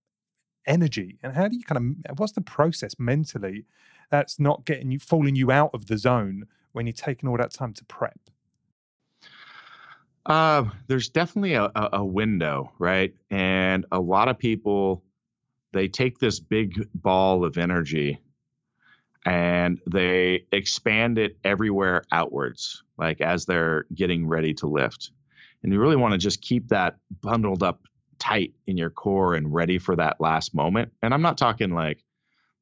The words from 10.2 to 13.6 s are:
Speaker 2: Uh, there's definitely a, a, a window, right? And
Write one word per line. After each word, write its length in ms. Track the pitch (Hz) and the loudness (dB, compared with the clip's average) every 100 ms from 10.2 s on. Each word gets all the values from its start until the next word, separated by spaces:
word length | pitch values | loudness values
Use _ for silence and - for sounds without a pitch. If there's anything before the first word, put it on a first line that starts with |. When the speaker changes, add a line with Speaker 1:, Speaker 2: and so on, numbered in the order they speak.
Speaker 2:
Uh, 420 | - 156 160 151 113 - - | 0 4 4 4 2 -6 -2
there's 240 | 131 - | -2 0
definitely 460 | 160 170 208 196 131 | -2 -2 -2 0 2
a, 80 | |
a, 260 | 101 107 104 | 0 0 -2
a 120 | 98 101 | 0 0
window, 680 | 92 107 98 78 71 67 - | 0 0 0 0 -2 -6 -2
right? 380 | 87 92 95 - _ | 0 2 0 -4 _
And 560 | 98 92 95 | -2 0 2